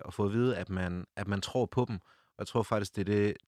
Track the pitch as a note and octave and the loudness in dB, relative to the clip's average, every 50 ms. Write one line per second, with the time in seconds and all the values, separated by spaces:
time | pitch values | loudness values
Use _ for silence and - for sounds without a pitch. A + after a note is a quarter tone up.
0 | - - - - G#2 G2 G#2 A#2 B2 C3 A#2 - F#2+ - F#2 F#2 F#2 F2+ F2 F2+ | -10 -6 -2 0 0 2 2 2 2 2 2 0 -2 -2 -2 -2 -2 -2 -2 -4
1 | - - _ - G2+ F#2+ G2 G2 - - - B2+ A#2 - - B2+ B2 A#2+ A2 F2+ | -8 -8 _ -6 -4 -2 -2 -2 -2 -2 0 0 0 2 2 2 0 0 -2 -6
2 | - _ - _ _ _ _ - G#2 - - A#2+ G#2+ - A2+ G#2+ G2+ - - G#2+ | -10 _ -20 _ _ _ _ -10 -6 -2 0 0 0 2 2 0 0 -2 -2 -2
3 | F#2+ G2 G#2 G#2 G#2 G#2 - - _ | 0 2 4 4 4 2 0 -2 _